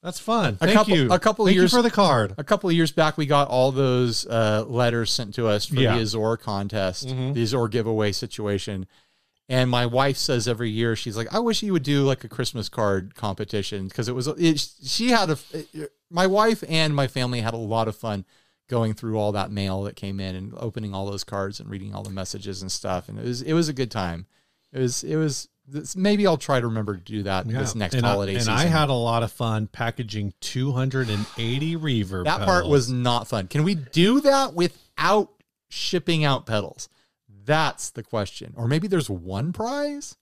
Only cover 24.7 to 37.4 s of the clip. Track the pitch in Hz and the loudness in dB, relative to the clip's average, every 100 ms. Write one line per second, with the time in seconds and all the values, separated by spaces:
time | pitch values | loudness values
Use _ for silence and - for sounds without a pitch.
24.7 | 131 127 123 143 156 156 135 - _ _ | -4 -2 -2 -4 -2 -2 -4 -12 _ _
25.7 | 143 - 185 196 208 202 160 - 131 120 | -12 -10 -2 2 4 4 2 2 0 2
26.7 | 110 104 95 90 107 98 95 110 117 - | -2 -2 -6 -6 -6 -2 -2 -2 -2 -2
27.7 | 110 95 131 120 101 98 95 113 113 165 | -2 -2 0 2 2 0 0 0 2 4
28.7 | 160 147 127 117 117 113 - 117 110 110 | 4 2 2 2 0 -2 -2 -2 -2 -4
29.7 | - 117 - 113 107 101 - - 127 135 | -4 -4 -4 -8 -4 -6 -6 -8 -4 -2
30.7 | 123 135 135 120 104 104 - 113 135 156 | 0 -2 -2 -2 -2 -4 -6 -4 -2 -2
31.7 | 165 156 120 95 95 92 180 190 180 170 | -4 -2 0 -2 -2 -2 0 2 2 4
32.7 | 143 120 127 123 120 117 113 95 143 165 | 2 2 0 2 0 0 -4 -2 0 0
33.7 | 185 127 156 185 262 285 214 - 165 175 | 0 0 4 6 6 6 4 2 0 0
34.7 | - _ - 160 208 196 _ _ _ _ | -2 _ -2 4 4 2 _ _ _ _
35.7 | - - 180 - 165 147 131 - 107 92 | -8 -2 -2 0 2 2 0 0 -2 -2
36.7 | - - _ _ _ _ 101 | -10 -20 _ _ _ _ -16